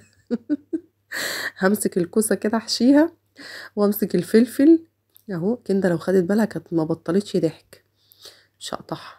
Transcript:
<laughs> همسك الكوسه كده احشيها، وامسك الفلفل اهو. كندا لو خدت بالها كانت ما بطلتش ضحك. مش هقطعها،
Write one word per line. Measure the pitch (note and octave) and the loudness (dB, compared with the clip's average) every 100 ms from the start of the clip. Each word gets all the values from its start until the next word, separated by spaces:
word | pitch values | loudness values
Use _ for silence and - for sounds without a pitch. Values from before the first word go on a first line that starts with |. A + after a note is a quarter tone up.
| - _ - A#3+ - D4+ _ E4 | -12 _ -8 -8 -6 -8 _ -10
<laughs> | - _ - - - - - - | -10 _ -14 -8 -8 -6 -8 0
همسك | F#3+ G#3 F#3+ - | 0 2 -2 -2
الكوسه | E3+ A3+ G#3+ G3 | -2 -2 -2 -2
كده | G#3+ A3 | -2 -4
احشيها، | - - A#3+ C#4+ E4+ - _ - - - - - | -4 0 4 4 4 -2 _ -20 -20 -18 -10 -2
وامسك | G3+ G#3 G3 F3+ | 0 0 -2 -2
الفلفل | D#3 A3 B3 - C#4+ E4 - _ _ _ - | 2 4 4 4 6 6 2 _ _ _ -10
اهو. | F3 F3+ B3 | -6 -4 -4
كندا | - G3 F#3+ | -2 0 0
لو | E3 | 0
خدت | - F#3+ | 0 2
بالها | E3+ G3+ G#3+ | 2 0 0
كانت | D#3+ - | -4 -4
ما | E3 | -2
بطلتش | D#3+ D#3+ - F3+ - F#3 | -2 -4 -2 -2 -2 -2
ضحك. | D#3+ - _ - _ _ _ _ - - _ _ | -2 -4 _ -20 _ _ _ _ -20 -20 _ _
مش | - | -12
هقطعها، | - - D#3+ - | -12 -10 -14 -14